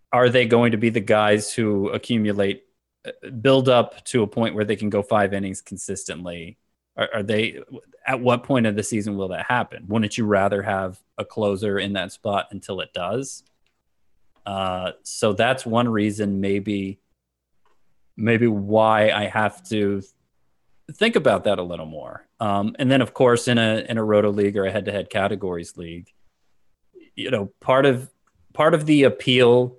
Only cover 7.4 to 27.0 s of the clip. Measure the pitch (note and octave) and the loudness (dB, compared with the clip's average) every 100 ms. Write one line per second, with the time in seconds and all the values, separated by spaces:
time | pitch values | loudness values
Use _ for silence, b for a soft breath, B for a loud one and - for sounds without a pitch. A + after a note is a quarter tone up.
7.4 | A2 C#2 - B2 - _ - C3 B2 A#2+ | -2 -6 -16 -20 -20 _ -6 -2 0 0
8.4 | - C3 A2+ G#2 G2 G#2+ G#2 G2 F#2+ E2 | 0 0 0 -2 -4 -4 -4 -4 -6 -6
9.4 | - B2 G2+ - F#2+ A2 G#2 - G#2+ G2+ | -2 -2 -4 -10 -4 -2 -2 -2 0 2
10.4 | G2 G2+ G#2 F#2+ F#2 F#2 _ - G2+ A2+ | 2 0 -2 -4 -6 -10 _ -12 -10 -4
11.4 | G#2 F#2+ G#2+ G2 G2+ G2 F2+ - G#2+ G2 | -2 -2 -2 -2 -2 -4 -6 -8 -4 -4
12.4 | - G2 - F#2 E2 F#2 F2 A#2+ C3+ - | -4 -10 -10 -10 -8 -8 -6 -6 -8 -14
13.4 | _ _ _ _ _ _ _ _ _ _ | _ _ _ _ _ _ _ _ _ _
14.4 | G2+ G2 F#2+ F#2 F2+ - - - A2+ G2 | -8 -4 -4 -4 -6 -8 -14 -2 0 2
15.4 | A#2 C3 A#2+ A2+ A#2+ A2 G#2+ G#2 G2+ G2 | 0 0 0 0 2 0 0 -2 -2 -2
16.4 | G2 G2 G2+ G2+ F#2+ G2 _ _ _ _ | -2 -2 -2 -4 -6 -10 _ _ _ _
17.4 | _ _ _ _ _ _ _ - A2+ A2+ | _ _ _ _ _ _ _ -4 0 2
18.4 | A#2+ G#2 G2+ A2 A2 A2 G#2+ G2 G2 A2 | 2 0 0 4 4 4 4 2 -2 0
19.4 | G#2 - - G#2+ G2+ G2 - _ _ _ | -2 -4 -4 0 0 -2 -8 _ _ _
20.4 | _ _ _ _ - - A3+ A3+ C3+ F#2+ | _ _ _ _ -20 -2 0 2 2 2
21.4 | G#2+ F#2+ F2 E2+ D#2 D2+ B1+ - _ - | 0 -2 -4 -10 -12 -14 -14 -16 _ -6
22.4 | G#2+ G2+ G#2+ - C3 C3+ A2 - B2 A#2+ | -2 0 -2 0 2 2 2 2 4 4
23.4 | - A#2 A2 A2 - A2+ G#2+ G#2 G#2 G2+ | 2 2 2 0 -2 -2 2 4 4 2
24.4 | G2+ A2 F#2+ G2+ G2 G2 E2+ G2 G2 G2 | 0 0 -2 -2 -4 -6 -4 -2 -2 -2
25.4 | F#2+ F2 E2+ - E2+ F2 F2 _ _ _ | -6 -6 -10 -14 -14 -14 -18 _ _ _
26.4 | _ _ _ _ _ - | _ _ _ _ _ -20